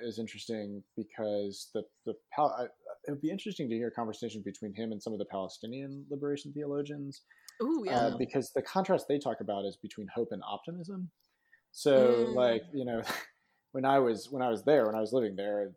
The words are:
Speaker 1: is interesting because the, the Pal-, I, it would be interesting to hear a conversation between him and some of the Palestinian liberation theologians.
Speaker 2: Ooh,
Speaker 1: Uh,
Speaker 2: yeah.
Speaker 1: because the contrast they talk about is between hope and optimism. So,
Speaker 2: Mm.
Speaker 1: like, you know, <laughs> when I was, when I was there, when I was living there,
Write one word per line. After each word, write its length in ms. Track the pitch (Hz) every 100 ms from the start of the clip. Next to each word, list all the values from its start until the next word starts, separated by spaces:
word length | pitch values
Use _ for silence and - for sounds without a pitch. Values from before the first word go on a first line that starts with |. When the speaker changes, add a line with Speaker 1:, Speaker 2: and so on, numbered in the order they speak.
Speaker 1:
is 160 | 117 110
interesting 640 | 113 101 - 110 104 101 - -
because 760 | 107 - 107 104 101 98 -
the, 100 | 110 - _ 117
the 100 | 104 _
Pal-, 200 | - 147 113
I, 80 | 120 - - - -
it 60 |
would 100 | 143
be 80 | 156
interesting 380 | 196 214 185 131
to 60 | 113
hear 120 | 120
a 40 |
conversation 500 | 120 113 104 117 107
between 300 | 98 - 107
him 180 | 98 113
and 100 | 104
some 120 | -
of 60 | 104
the 60 | 101
Palestinian 800 | 98 92 - 110 131 139 139 139
liberation 420 | 143 143 143 143
theologians. 720 | 147 143 143 143 147 139 - _ _ - -
Speaker 2:
Ooh, 220 | 240 320 196
Speaker 1:
Uh, 240 | 123 113
Speaker 2:
yeah. 60 | 120
Speaker 1:
because 340 | 127 143 -
the 80 | 135
contrast 460 | - 190 185 175 -
they 120 | 143
talk 200 | 139 107
about 260 | 101 101 98
is 120 | -
between 300 | 104 - 95
hope 160 | 117 98
and 120 | 101 -
optimism. 680 | 101 - 175 170 190 180 _ _ _ _ _ _
So, 540 | - 147 135 127 120 120
Speaker 2:
Mm. 80 |
Speaker 1:
like, 300 | 123 123 113 -
you 120 | 143 123
know, 180 | 113
<laughs> 680 | 107 - - _ _ _ _
when 120 | 135 131
I 140 | 139
was, 320 | 123 104 -
when 120 | 139
I 60 | 123
was 140 | 107 139
there, 200 | 151 110
when 80 | 110
I 60 |
was 120 | 107
living 220 | 127 110 95
there, 360 | 101 104 98